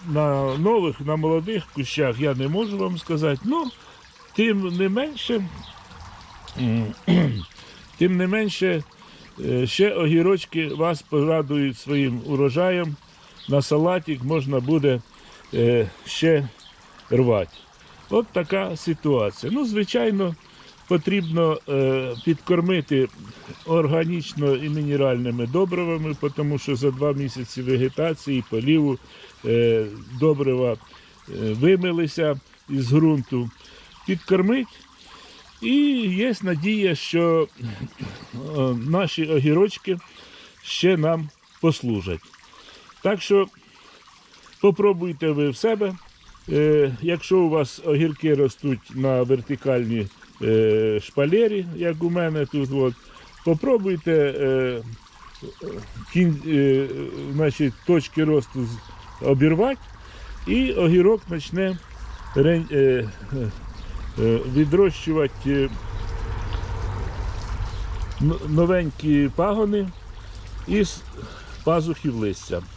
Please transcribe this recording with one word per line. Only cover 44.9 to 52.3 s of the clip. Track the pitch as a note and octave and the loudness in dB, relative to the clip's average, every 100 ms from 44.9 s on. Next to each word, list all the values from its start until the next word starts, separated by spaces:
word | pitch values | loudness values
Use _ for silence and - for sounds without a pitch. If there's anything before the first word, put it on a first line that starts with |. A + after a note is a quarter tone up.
| F3+ F3+ D3 D#3+ | 2 -4 -2 0
ви | D3 D3 | 2 0
в | B2+ | 0
себе. | A3+ A3 G3+ F3+ - - - - - | 0 0 -2 -4 -18 -20 -20 -20 -4
Е, | D3+ D3+ D3+ C#3 B2 | 2 4 4 4 0
якщо | D#3+ E3+ - F#3 | -4 -4 2 2
у | E3+ | 4
вас | D#3 C#3 - | 2 0 -4
огірки | E3+ D3 D#3+ D3 D#3+ | 0 2 2 0 2
ростуть | C#3+ C3+ - D3 A#2+ - | 4 2 0 -4 -4 -6
на | B2+ C3+ B2+ | -4 0 2
вертикальній, | B2 C3 A#2 C#3 C3+ B2 A2+ A#2 G2+ - - - | 2 0 0 -4 0 0 0 -2 -4 -10 -20 -6
е, | A2+ A2 A2 G#2+ A2 G#2+ | 2 4 4 4 2 0
шпалері, | - - C#3+ G3+ A3+ G#3 F3 D#3+ | -4 -2 2 4 2 0 -6 -4
як | E3+ D#3+ | -4 -2
у | E3+ | -2
мене | F3 E3 | 0 0